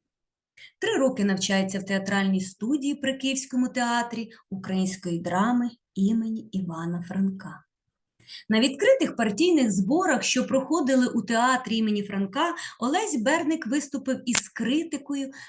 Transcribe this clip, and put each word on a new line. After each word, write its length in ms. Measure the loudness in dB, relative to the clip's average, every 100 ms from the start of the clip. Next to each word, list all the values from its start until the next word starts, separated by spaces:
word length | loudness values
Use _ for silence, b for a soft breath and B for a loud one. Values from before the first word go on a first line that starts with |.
| _ _ _ _ _ _ B B
Три 180 | 0 2
роки 280 | 2 2 0
навчається 540 | 0 0 0 0 -2
в 60 | -2
театральній 560 | -4 -2 0 2 2
студії 540 | 2 2 -2 -2 -2 -4
при 180 | -4
Київському 560 | -4 -2 0 0 0 -2
театрі 600 | 0 0 0 -2 -6 -10 B B
української 680 | -10 -4 -2 0 -2 -4 -4
драми 500 | -2 0 2 2 0 -6 _ 0
імені 460 | 2 2 0 -6
Івана 600 | -6 -6 -6 -6 -4 -4 -4
Франка. 560 | -2 -2 -2 -10 -16 _ _ _ _ _ _ B B B
На 100 | 2
відкритих 560 | 2 2 4 4 2 0
партійних 560 | -2 2 4 4 4
зборах, 520 | 2 2 2 2 0
що 240 | 0 -2 0
проходили 600 | 0 0 0 2 4 2
у 140 | 0
театрі 560 | 0 2 2 2 0 0
імені 260 | 0 0
Франка, 520 | -2 -4 -2 0 -2 -2 B B
Олесь 420 | -2 0 0 0
Берник 460 | 2 2 2 -2 -2
виступив 640 | -2 -2 -4 -4 -4 2
із 200 | 4 4
критикою 800 | 2 -2 -2 -2 -6 -6 -6 -6 B